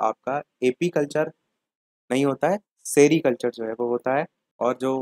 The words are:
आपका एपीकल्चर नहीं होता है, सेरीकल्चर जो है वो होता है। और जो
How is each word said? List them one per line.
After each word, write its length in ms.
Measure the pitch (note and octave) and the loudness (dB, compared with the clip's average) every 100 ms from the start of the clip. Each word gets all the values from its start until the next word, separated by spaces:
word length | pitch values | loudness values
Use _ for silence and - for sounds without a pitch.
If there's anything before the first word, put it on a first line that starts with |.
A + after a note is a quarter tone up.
आपका 420 | A2 A2 - C#3+ - - | -2 -2 -6 -6 -8 -2
एपीकल्चर 680 | B2+ C3 F3 E3 D3 D3+ D#3 - _ _ _ _ _ _ - | -2 0 -2 0 -2 -2 -4 -8 _ _ _ _ _ _ -4
नहीं 140 | B2+ | 0
होता 240 | C#3 C3+ D3+ | 0 0 0
है, 100 | G#3 _ _ - | -2 _ _ -2
सेरीकल्चर 640 | - D3 D#3+ C#3+ A#2+ B2 | 6 6 6 0 0 -4
जो 140 | A#2+ | -6
है 80 | A2 | -8
वो 160 | A2+ A#2+ | -6 -4
होता 260 | A#2+ B2+ | -4 -2
है। 120 | C3+ E3 _ _ - | -2 -4 _ _ -4
और 160 | A#2+ A#2+ | -4 -2
जो 220 | C3 C3+ | -2 -4